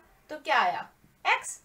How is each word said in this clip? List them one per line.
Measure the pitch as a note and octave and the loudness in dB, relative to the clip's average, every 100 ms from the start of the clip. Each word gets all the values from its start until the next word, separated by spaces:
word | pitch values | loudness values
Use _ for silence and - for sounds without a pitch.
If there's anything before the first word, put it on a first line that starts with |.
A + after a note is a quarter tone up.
| - _ - | -10 _ -16
तो | D#4 | -8
क्या | D#4 B3+ | 0 2
आया, | F#3 F3 - _ _ _ - | 2 0 -8 _ _ _ -2
x। | B4 - - | 0 -2 -16